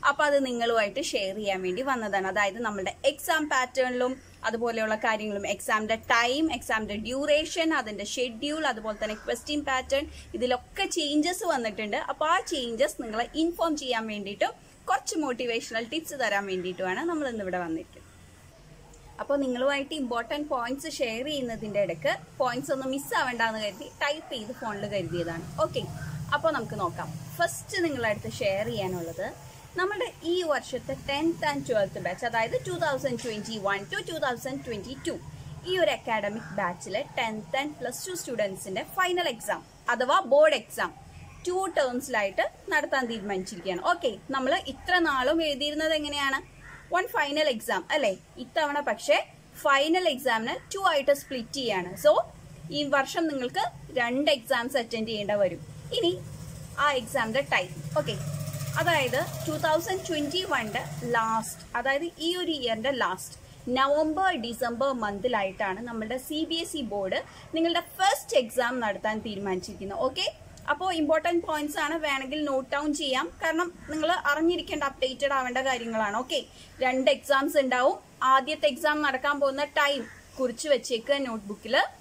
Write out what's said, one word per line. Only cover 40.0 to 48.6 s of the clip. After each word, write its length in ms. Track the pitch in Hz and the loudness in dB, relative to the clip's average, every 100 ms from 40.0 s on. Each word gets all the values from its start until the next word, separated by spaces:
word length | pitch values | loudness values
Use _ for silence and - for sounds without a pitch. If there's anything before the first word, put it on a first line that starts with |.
| 254 339 | 4 4
ബോർഡ് 340 | - 277 311 | 6 8 8
എക്സാം 400 | 269 226 - 185 - - - - - - | 6 -2 -4 -4 -4 -18 -18 -18 -8 -2
ടു 240 | 359 381 370 | 0 0 2
ടേംസിലായിട്ട് 720 | 269 247 262 233 202 190 370 - - | 2 0 -2 0 0 0 -2 -2 0
നടത്താൻ 380 | 320 285 277 247 | 0 2 0 0
തീരുമാനിച്ചിരിക്കുകയാണ്. 760 | 226 202 190 185 185 190 175 | -2 -2 -2 -4 -6 -4 0
ഓക്കെ, 320 | 311 349 294 196 - | 2 2 0 -2 -4
നമ്മൾ 320 | 269 262 349 269 | -2 2 0 0
ഇത്ര 320 | 269 - 359 | -10 2 4
നാളും 440 | 330 269 254 330 | 4 2 2 2
എഴുതിയിരുന്നത് 500 | 320 277 294 302 320 | 2 0 -2 0 0
എങ്ങനെയാണ്? 600 | 311 294 285 277 269 370 - - - - | 0 0 0 0 0 -4 -18 -18 -18 -2
വൺ 120 | 349 403 | 0 0
ഫൈനൽ 420 | - 294 285 302 | 0 0 4 2
എക്സാം 360 | 226 - 196 175 | 2 0 -2 0
അല്ലേ? 260 | 302 233 185 - - | 2 2 0 -8 -14
ഇത്തവണ 420 | 254 - | -4 0